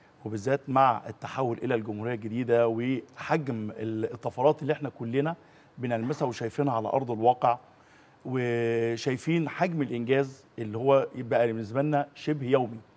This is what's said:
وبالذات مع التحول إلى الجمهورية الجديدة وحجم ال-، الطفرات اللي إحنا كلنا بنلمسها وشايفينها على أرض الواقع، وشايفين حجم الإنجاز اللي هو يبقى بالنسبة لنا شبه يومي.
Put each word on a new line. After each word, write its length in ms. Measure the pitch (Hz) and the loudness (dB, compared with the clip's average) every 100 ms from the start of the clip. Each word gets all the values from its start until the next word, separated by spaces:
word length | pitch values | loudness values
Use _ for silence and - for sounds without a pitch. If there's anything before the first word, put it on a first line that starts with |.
| _ _ | _ _
وبالذات 360 | 110 107 110 139 - | -8 -4 -2 -2 2
مع 340 | 131 135 110 113 | 4 4 4 -6
التحول 500 | 110 - 131 127 117 | -12 -10 -4 -2 -2
إلى 120 | 123 | -2
الجمهورية 400 | 120 113 104 117 | -2 -2 -6 -4
الجديدة 540 | 117 107 117 120 117 117 | -4 -4 -4 2 4 4
وحجم 1040 | 113 123 131 - - - 160 135 113 107 | 2 0 -2 -6 -14 -2 0 0 -4 -6
ال-، 420 | - 113 110 113 | -6 -6 -4 -4
الطفرات 500 | 120 123 127 139 151 | -4 -8 4 4 4
اللي 100 | 139 | 0
إحنا 160 | 151 139 | -2 -4
كلنا 480 | - 117 131 151 175 - - _ - | -8 -4 -2 -2 -4 -14 -20 _ -8
بنلمسها 500 | 123 117 120 151 139 | -2 -2 -2 -2 -2
وشايفينها 440 | 113 113 - 143 | -2 -6 0 0
على 140 | 113 107 | 0 0
أرض 220 | 135 123 | 0 0
الواقع، 480 | 110 117 123 127 123 - _ _ - _ _ | 2 4 4 2 0 -6 _ _ -20 _ _
وشايفين 1200 | - 127 123 117 117 117 117 117 143 127 - 170 151 | -6 -2 0 0 2 2 0 -2 -2 -2 0 0 -2
حجم 340 | - 180 165 | -2 -2 0
الإنجاز 640 | 123 120 117 135 135 135 - - | -4 -4 2 2 2 -6 -18 -10
اللي 200 | 110 110 | -8 -2
هو 280 | 135 135 - | 4 4 4
يبقى 320 | 123 120 120 120 | -6 0 2 2
بالنسبة 360 | 113 104 123 | 0 -4 -2
لنا 260 | 151 147 143 | 0 0 -2
شبه 320 | - - 151 127 | -6 -4 -2 2
يومي. 320 | 135 117 113 - | 2 2 -6 -16